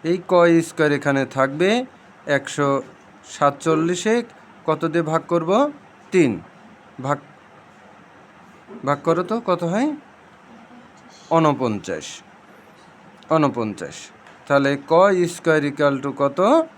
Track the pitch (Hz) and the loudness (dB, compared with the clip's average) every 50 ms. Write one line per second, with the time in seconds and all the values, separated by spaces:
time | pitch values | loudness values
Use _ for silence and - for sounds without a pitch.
0 | - 160 175 180 175 - 185 175 170 170 170 165 165 - - - 156 147 143 139 | -2 -2 -4 -4 0 2 4 6 6 6 6 4 2 0 -2 0 0 0 0 0
1 | 143 147 139 135 135 131 - 135 135 135 139 156 175 196 220 247 262 254 - - | 0 0 0 0 -2 -2 0 0 0 0 0 0 0 2 2 0 -2 -6 -14 -20
2 | - - - - - 151 143 135 139 - - - 143 139 139 135 135 - - - | -20 -20 -20 -16 -4 -2 -2 -2 -2 -4 -4 -2 0 0 0 -2 -4 -8 -20 -20
3 | - - - - - - - - 147 143 139 139 - 160 160 156 165 170 180 175 | -20 -20 -20 -20 -20 -20 -4 0 0 0 0 0 -2 0 0 2 0 -2 -2 -2
4 | - 214 226 240 240 240 - - - - - - - - 156 156 160 165 156 170 | 0 0 0 0 -2 -6 -18 -20 -20 -20 -20 -8 -4 -4 -2 -2 -2 -2 -2 -2
5 | 160 151 160 160 160 - 175 170 160 165 196 233 285 294 285 - - - - - | -2 0 -2 -2 0 0 -2 -2 0 2 2 2 2 0 -2 -12 -20 -20 -20 -20
6 | - - - 185 156 123 101 - - - - - - - - - - - - - | -12 0 2 4 4 4 2 -4 -8 -16 -20 -20 -20 -20 -20 -20 -20 -20 -16 -10
7 | 127 135 143 147 - - - - - - - - - - - - - - - - | -4 -4 -4 -4 -6 -20 -20 -20 -20 -20 -20 -20 -20 -20 -20 -20 -20 -20 -20 -20
8 | - - - - - - - - - - - - - - - - - 139 143 139 | -20 -20 -20 -20 -20 -20 -20 -20 -20 -20 -20 -20 -20 -20 -18 -8 -4 -4 -4 -2
9 | - 165 165 175 180 180 214 233 233 196 180 170 175 165 180 214 269 302 294 294 | -2 -2 -2 -2 -2 -4 -6 -6 -2 -4 -4 -2 -2 -4 -2 -2 -2 -2 -4 -8
10 | - - - - - - - - - - - - - - - - - - - - | -14 -20 -20 -20 -20 -20 -20 -20 -20 -20 -20 -20 -20 -20 -20 -20 -20 -20 -20 -20
11 | - - - - - - 160 165 160 151 143 113 127 117 107 98 82 95 85 78 | -20 -20 -20 -20 -6 0 0 2 2 2 0 0 -2 -4 -4 -4 -6 -8 -8 -8
12 | - - - - - - - - - - - - - - - - - - - - | -10 -14 -16 -18 -20 -20 -20 -20 -20 -20 -20 -20 -20 -20 -20 -20 -20 -20 -20 -20
13 | - - - - - - 156 160 151 135 107 120 113 107 98 - 87 71 73 - | -20 -20 -20 -20 -4 0 2 2 2 0 0 -2 -6 -6 -6 -10 -12 -14 -14 -16
14 | - - - - - - - - - - 143 143 139 139 143 139 - - 160 170 | -20 -20 -20 -20 -20 -20 -20 -20 -4 0 2 2 2 2 -2 -4 -2 2 4 4
15 | 190 202 190 180 175 170 175 - - 170 156 156 143 147 143 147 147 143 139 131 | 4 4 4 2 0 -2 -4 -4 0 0 2 2 0 -2 -2 0 0 0 0 0
16 | 135 143 135 - 139 139 139 180 185 220 294 330 320 320 - | -4 -8 -2 -2 -2 -2 0 2 2 4 4 2 0 -2 -10